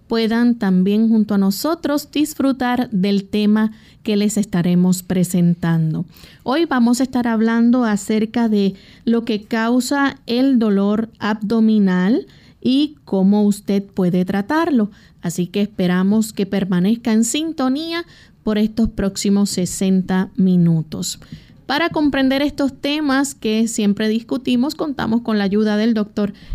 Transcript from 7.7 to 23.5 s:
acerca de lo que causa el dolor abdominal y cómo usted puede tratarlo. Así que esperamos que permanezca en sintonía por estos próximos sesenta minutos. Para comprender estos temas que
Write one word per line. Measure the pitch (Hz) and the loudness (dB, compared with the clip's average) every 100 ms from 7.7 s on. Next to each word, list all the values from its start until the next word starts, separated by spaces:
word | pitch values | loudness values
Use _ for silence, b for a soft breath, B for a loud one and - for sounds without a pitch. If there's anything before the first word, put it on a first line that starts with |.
| 254 233 | 4 2
acerca | 202 - 220 220 240 233 | -2 -2 -2 0 0 0
de | 208 196 190 B B - | 2 0 -2 B B -2
lo | 233 | 0
que | 233 208 | 0 -4
causa | - 233 226 247 247 285 277 - - | -4 -2 0 0 0 0 -2 -4 -4
el | 233 269 247 | 0 2 2
dolor | 220 196 202 214 220 - | 2 2 2 0 -4 -6
abdominal | 208 214 208 226 220 214 190 180 185 294 - B B B | -6 -4 -2 2 2 4 2 2 2 0 -4 B B B
y | 233 269 302 - - | -2 0 -2 -6 -4
cómo | 190 190 208 | 0 2 4
usted | 208 202 - 202 | 2 0 -2 -4
puede | 196 - 180 180 180 | -4 -2 0 0 -2
tratarlo. | 196 202 302 339 254 208 B B B | -4 -2 -2 0 0 -2 B B B
Así | 175 160 180 | -8 -6 -4
que | 202 | -4
esperamos | 208 - 180 180 190 220 214 | -4 -2 0 2 2 0 -2
que | - 196 | -4 -4
permanezca | 196 185 180 185 233 233 | -2 -2 0 0 -2 0
en | 220 | 0
sintonía | 233 302 320 311 262 269 330 339 339 B B B | 0 -2 -6 -4 -2 -2 -4 -8 -10 B B B
por | 214 208 | -4 0
estos | 214 226 226 | 0 0 -2
próximos | - 196 196 202 202 202 | -2 -4 -2 0 2 0
sesenta | - 180 - 190 190 185 185 190 - | -2 -4 -2 0 0 0 -2 -2 0
minutos. | 185 180 170 160 156 165 175 - B B B B - | 2 4 4 2 -2 -8 -8 -10 B B B B -6
Para | 285 330 | -2 -2
comprender | 320 294 277 269 269 | 0 0 2 0 0
estos | 285 285 277 269 | -2 -2 -4 -4
temas | 277 302 294 262 277 - | -4 -2 0 0 -2 -4
que | 220 | -2